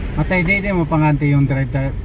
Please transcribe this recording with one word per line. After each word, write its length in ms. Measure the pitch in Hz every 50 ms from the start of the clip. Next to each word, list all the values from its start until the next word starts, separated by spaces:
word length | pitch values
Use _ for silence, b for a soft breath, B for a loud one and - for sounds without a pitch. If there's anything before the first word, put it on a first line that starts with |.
| - - -
Matay, 320 | 151 151 - 185 180 170
di, 160 | 170 202 196
di 80 | 190 208
mo 160 | 190 175 165
pangante 400 | 151 165 151 156 151 147 139 147
yung 160 | 143 143 143
drive. 320 | 139 135 139 135 135 120 127
Ta-, 160 | 139 135 135 131 -